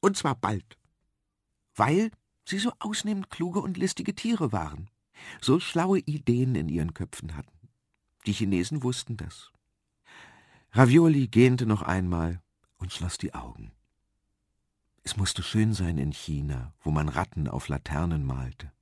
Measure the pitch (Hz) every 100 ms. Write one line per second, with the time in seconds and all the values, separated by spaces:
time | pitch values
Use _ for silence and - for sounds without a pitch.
0 | 196 196 147 131 95 104 - - _ _
1 | _ _ _ _ _ _ _ - 107 165
2 | 220 - _ _ - 190 233 - 214 214
3 | 208 202 185 - 175 180 - 180 185 -
4 | - 196 226 233 147 98 78 73 92 _
5 | _ - - - - 160 - 170 180 196
6 | - 147 - 120 127 110 78 80 80 -
7 | 95 - 80 76 - _ - _ _ _
8 | _ _ - 101 104 95 90 151 123 127
9 | - 110 80 - - _ _ _ _ _
10 | _ - - - _ _ _ 110 127 143
11 | 165 143 123 107 127 127 117 107 - 92
12 | 90 87 82 85 _ _ _ _ 90 -
13 | 87 - - - 58 58 53 _ _ _
14 | _ _ _ _ _ _ _ _ _ _
15 | - - 92 - 82 110 110 101 87 82
16 | 71 73 - 73 71 67 62 - - 76
17 | 76 71 90 - 71 65 - 71 - 71
18 | 85 80 67 65 62 62 71 _